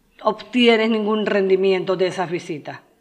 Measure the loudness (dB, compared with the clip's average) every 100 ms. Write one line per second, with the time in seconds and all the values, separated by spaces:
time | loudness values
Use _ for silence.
0 | _ -4 -2 -2 -2 2 4 4 2 0
1 | 0 -2 0 0 2 2 2 0 -2 -2
2 | -2 -2 -6 -6 -8 -12 -12 -16 _ _